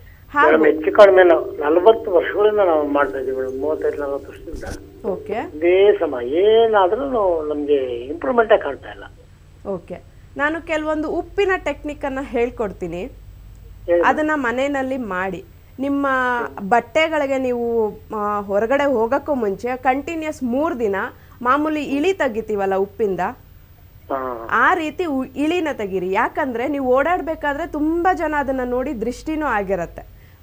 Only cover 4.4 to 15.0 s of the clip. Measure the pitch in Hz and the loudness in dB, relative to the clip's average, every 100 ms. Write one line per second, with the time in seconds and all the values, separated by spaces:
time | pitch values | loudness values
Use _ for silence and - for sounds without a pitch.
4.4 | 170 147 185 - - - 214 180 - 220 | -14 -12 -10 -12 -16 -10 -8 -8 -6 -8
5.4 | 339 151 175 190 202 202 156 123 123 160 | -8 -2 2 6 6 4 0 -4 -2 2
6.4 | 208 226 226 208 180 220 277 240 190 165 | 4 6 6 4 4 0 -2 0 0 0
7.4 | 151 147 147 143 127 120 123 330 269 240 | -2 -4 0 0 0 -6 -8 -6 0 0
8.4 | 214 202 143 127 - 98 - - - - | 4 2 2 -8 -12 -16 -18 -20 -20 -20
9.4 | - - 208 180 - 175 - - - 277 | -20 -14 -8 -8 -10 -16 -16 -20 -14 -4
10.4 | 294 330 - 311 311 311 302 339 339 - | -2 -2 -4 -4 -2 -2 -2 -4 -4 -2
11.4 | 381 370 311 285 302 285 277 262 254 240 | 0 0 -2 -6 -8 -8 -6 -6 -4 -2
12.4 | 240 247 208 - 175 175 254 - - - | -2 -2 -6 -6 -8 -8 -10 -14 -20 -20
13.4 | - - - - 175 170 226 302 311 302 | -20 -20 -20 -10 2 4 4 2 0 0
14.4 | 233 247 285 277 262 269 | -2 -2 -2 -2 -4 -4